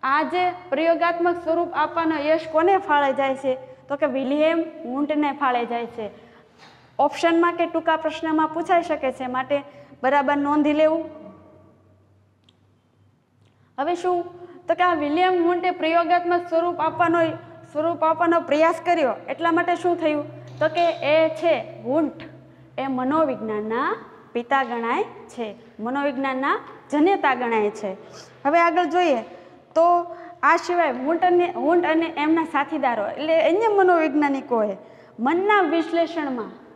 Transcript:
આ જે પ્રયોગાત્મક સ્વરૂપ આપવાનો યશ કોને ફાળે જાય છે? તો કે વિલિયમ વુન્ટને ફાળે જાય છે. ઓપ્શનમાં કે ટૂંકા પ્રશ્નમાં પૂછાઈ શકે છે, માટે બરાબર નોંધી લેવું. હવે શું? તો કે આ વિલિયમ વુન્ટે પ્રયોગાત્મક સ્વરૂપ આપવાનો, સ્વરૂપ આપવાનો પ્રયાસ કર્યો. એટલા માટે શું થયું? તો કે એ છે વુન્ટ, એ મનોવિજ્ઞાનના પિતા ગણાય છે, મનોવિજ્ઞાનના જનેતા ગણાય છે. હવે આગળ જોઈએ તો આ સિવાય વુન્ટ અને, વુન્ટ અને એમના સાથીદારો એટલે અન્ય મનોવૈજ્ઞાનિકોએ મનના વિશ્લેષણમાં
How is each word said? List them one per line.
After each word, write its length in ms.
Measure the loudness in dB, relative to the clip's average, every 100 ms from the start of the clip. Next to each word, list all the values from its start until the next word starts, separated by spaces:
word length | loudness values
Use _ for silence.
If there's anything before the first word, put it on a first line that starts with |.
આ 200 | 0 0
જે 320 | 0 0 -2 -2 -6
પ્રયોગાત્મક 680 | 0 2 2 2 2 0 0
સ્વરૂપ 240 | -2 -2 -2
આપવાનો 420 | -2 -2 0 -2 0
યશ 320 | 2 0 2
કોને 260 | 0 4 2
ફાળે 340 | 2 2 2
જાય 220 | 0 -2
છે? 200 | -2 -4 -4 -8 -20 -10
તો 80 | -2
કે 100 | -2
વિલિયમ 580 | -2 -2 2 2 2 -4 -8
વુન્ટને 480 | -8 -4 -2 0 0
ફાળે 340 | 0 0 0 -2
જાય 200 | -6 -6
છે. 240 | -10 -12 -12 -20 -20 _ _ -20 -20 _ 0
ઓપ્શનમાં 540 | 0 2 2 4 2
કે 140 | 0 -2
ટૂંકા 300 | -2 0 0
પ્રશ્નમાં 520 | -2 -6 -2 0 0
પૂછાઈ 340 | -2 0 0
શકે 300 | 0 -4 -4
છે, 140 | -6 -6
માટે 360 | -6 -4 -4 -4 -20 -20 -4
બરાબર 340 | 0 2 2 0
નોંધી 360 | 0 2 2
લેવું. 380 | 4 2 2 -4 -14 -20 -20 -20 -20 -20 _ _ _ _ _ _ _ _ _ _ _ _ _ _ _ _ _ _ _ _ -6
હવે 160 | -4
શું? 300 | -2 0 -2 -4 -12 -20 -20 -4
તો 80 |
કે 80 | 0
આ 120 | 2
વિલિયમ 500 | 2 0 2 2 2
વુન્ટે 260 | 2 2 0
પ્રયોગાત્મક 760 | 0 0 2 2 2 2 -2 0
સ્વરૂપ 320 | 0 0 -2
આપવાનો, 440 | -4 0 2 2 0 -2 -14 -20 -10
સ્વરૂપ 320 | -4 -2 0
આપવાનો 360 | 0 2 2 2
પ્રયાસ 400 | 2 2 2 2
કર્યો. 300 | 0 0 0 -2 -8
એટલા 240 | -4 0
માટે 220 | 0 0
શું 220 | 0 0 0
થયું? 280 | 0 -2 -6 -14 -18 -4
તો 100 | -2
કે 220 | 2 0
એ 380 | 0 2 2 2
છે 540 | 0 0 0 -2 -12
વુન્ટ, 400 | -2 0 0 -6 -18 -20 -20 -20 -16 -8
એ 80 | -6
મનોવિજ્ઞાનના 1080 | -2 0 0 0 -2 -6 -6 -4 -2 -2 -4 -10 -20 -8
પિતા 320 | -8 -2 0
ગણાય 380 | 0 -4 -4 -4
છે, 500 | -4 -8 -18 -12 -10 -12 -20 -10
મનોવિજ્ઞાનના 800 | -6 -2 -2 -2 -4 -2 -2 -2 -6 -20 -4
જનેતા 440 | 2 4 4 2
ગણાય 360 | 0 0 0 0
છે. 260 | -2 -10 -10 -14 -20 -20 -6 0
હવે 120 | 2
આગળ 260 | 4 2
જોઈએ 400 | 0 2 2 2 -2 -16 -20 -20 _
તો 480 | 2 4 4 0 -12 -16 -2
આ 140 | 2 2
સિવાય 360 | 2 0 0
વુન્ટ 320 | 0 -2 2
અને, 280 | 4 4 2 0
વુન્ટ 280 | 2 2
અને 300 | 4 0 0 -2
એમના 280 | 0 0
સાથીદારો 640 | 0 -2 -2 0 0 0 -4
એટલે 340 | -4 0 2
અન્ય 260 | 4 4 2
મનોવૈજ્ઞાનિકોએ 1080 | 4 4 4 4 2 0 -2 -2 -2 0 -4 -12 -20 -20 -4
મનના 440 | 0 0 2 2
વિશ્લેષણમાં 880 | 2 0 0 -2 -2 -2 -6 -6 -8 -14 -20